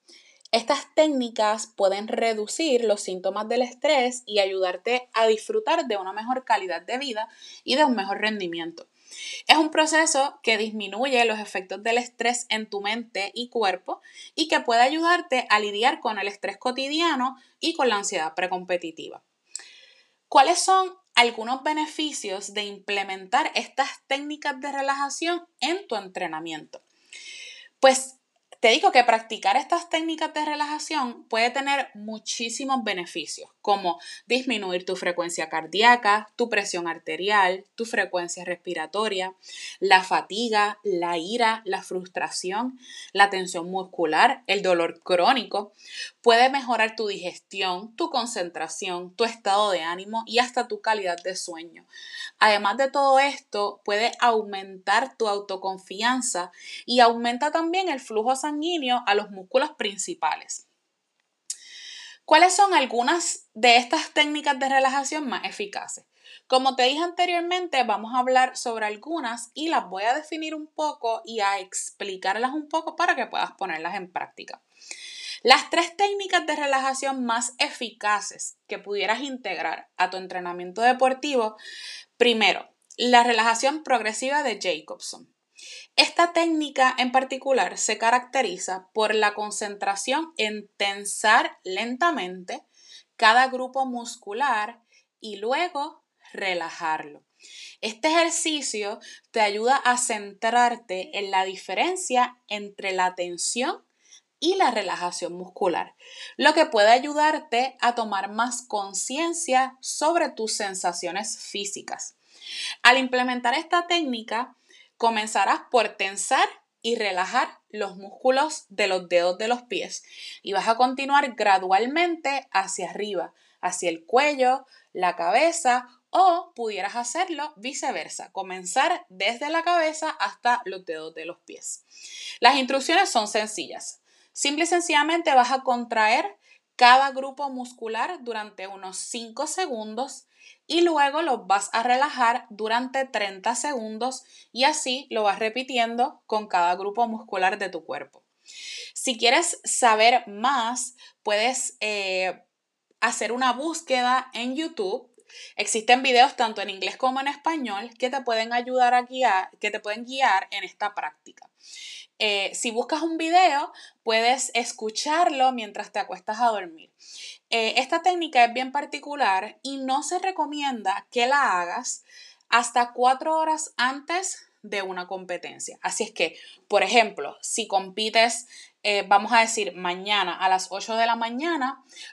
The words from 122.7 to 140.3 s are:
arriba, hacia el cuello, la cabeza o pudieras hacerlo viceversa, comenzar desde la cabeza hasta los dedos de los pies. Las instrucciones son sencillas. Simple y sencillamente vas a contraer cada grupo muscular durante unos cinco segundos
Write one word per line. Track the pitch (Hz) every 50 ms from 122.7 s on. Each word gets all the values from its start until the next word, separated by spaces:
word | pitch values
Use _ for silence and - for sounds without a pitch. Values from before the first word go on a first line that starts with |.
| - 202 180 156
arriba, | - 196 208 208 196 170 - - - _ _ _ _ _
hacia | 180 180 175 - 185 170
el | 165 165 -
cuello, | - 233 254 294 302 294 262 254 254 262 269 - _ _ _ _ _ -
la | 190 185 175 170
cabeza | 175 165 175 208 262 311 339 330 - - 247 247 254 247 - _ _ _ _
o | - 339 381 359 339 359 359 - _
pudieras | 240 233 214 202 185 190 196 214
hacerlo | 240 254 - - 330 381 370 311 277 302 302 -
viceversa, | 196 220 262 254 - 320 269 202 160 - - - - - -
comenzar | - 196 190 185 185 185 185 180 - 262 294 359 349 - - _
desde | 185 185 196 220 240 240 285 294
la | 330 330 330
cabeza | 349 349 339 311 311 311 - 320 311
hasta | - - 202 208 - - - 240 247 - -
los | 190 196 190 185
dedos | 175 160 156 156 160 160
de | 160 160
los | 170 175 -
pies. | _ - - - - - - - _ _ - - - - - - - - - -
Las | 233 247 285
instrucciones | 269 262 254 269 269 269 - 330 381 381 -
son | - 233 208
sencillas. | 208 - 214 220 214 - 175 135 95 - - - - - - _ _ _ _ _ _ _
Simple | - - 285 294 311 339
y |
sencillamente | 339 359 349 339 - 302 294 302 311 339 339 339 320 269
vas | 247 240 240
a | 269 262 -
contraer | 254 247 240 233 233 233 220 214 214 240 302 381 403 - _ _ _ _ _ _ _ _
cada | - 247 240 254 269 269 277
grupo | 254 262 269 277 269 285 285 269
muscular | 262 254 240 247 - - 226 220 220 226 269 349 359 294 240
durante | 240 220 214 208 208 196 190 190
unos | 196 196 190 190 190 190
cinco | - - - - 233 233 220 226 254 302
segundos | 294 - 370 370 302 240 214 214 214 220 240 277 277 - - - _